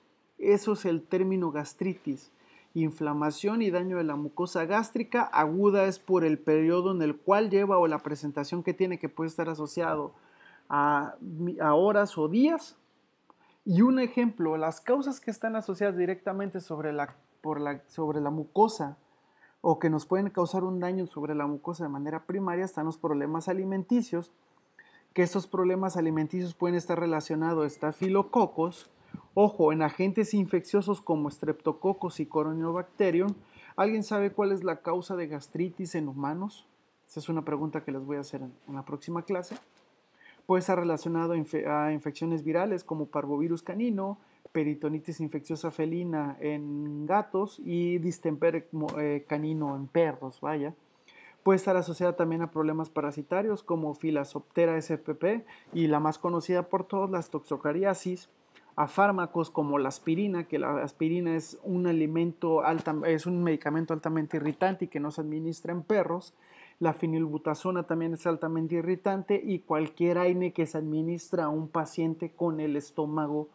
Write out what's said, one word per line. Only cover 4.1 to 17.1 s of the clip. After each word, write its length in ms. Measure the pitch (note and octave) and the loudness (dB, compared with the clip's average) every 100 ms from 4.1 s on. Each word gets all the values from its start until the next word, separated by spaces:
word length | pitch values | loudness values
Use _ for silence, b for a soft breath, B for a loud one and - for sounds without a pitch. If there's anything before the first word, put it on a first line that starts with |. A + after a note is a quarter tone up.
mucosa 500 | C#3+ D3 - F3 F3+ | -2 -4 -4 -2 -2
gástrica 600 | E3 G#3 A3 A#3 A#3 B3 | 0 0 0 -2 -2 0
aguda 600 | - - D#3 E3+ G3+ G3+ F#3+ | 0 2 2 4 4 6 4
es 120 | F#3 | 0
por 240 | - F#3 | 2 4
el 160 | D#3+ D3+ | 4 2
periodo 540 | - D#3 D#3+ F3 F#3 | 4 4 4 4 2
en 100 | F#3 | 2
el 140 | D3+ D3 | 0 0
cual 340 | - G3+ A3 | 4 4 6
lleva 280 | G3 G3+ F#3+ | 4 4 6
o 100 | E3 | 6
la 100 | D3+ | 2
presentación 640 | D3+ D3+ D3 C#3+ C#3 F3 | -2 -6 -4 -4 -4 -4
que 100 | F3 | -2
tiene, 280 | F3+ F#3 E3+ | 0 0 -2
que 80 | D3+ | -6
puede 180 | - D#3+ | -4 -6
estar 220 | E3 E3 | -4 -4
asociado 640 | D#3 D3+ - E3 D#3 C#3+ - b b b b b | -4 -6 -2 -2 -2 -4 -10 b b b b b
a, 480 | C#3+ D3 C#3+ D3+ - F#3 D#3+ F3 - | 2 4 4 0 -8 -12 -6 -4 0
a 140 | D#3 | 4
horas 420 | D3+ G3+ G#3 G3+ - | 6 6 4 2 0
o 120 | D#3 | 0
días. 480 | G#3 D4 E4 - - _ _ _ _ _ _ b b | 4 4 2 -4 -20 _ _ _ _ _ _ b b
Y 180 | - F3 | 0 6
un 160 | A#3+ C4 | 6 6
ejemplo, 580 | A#3+ B3 A#3+ G#3 D#3+ D#3 | 2 2 0 2 -2 0
las 240 | D#3 - | -2 -2
causas 380 | - C4+ C#4 C4+ | 0 0 0 -6
que 140 | - | -8
están 240 | G#3+ A3+ A3 | -6 -4 -4
asociadas 400 | G#3 F#3 G3+ F3+ | -4 -2 0 0
directamente 640 | F3+ F#3 - G3 G3 F#3 | 0 -2 -4 -4 -4 -6
sobre 320 | E3+ D#3 D3+ | -8 -6 -4
la, 240 | D3 C#3 | -4 -4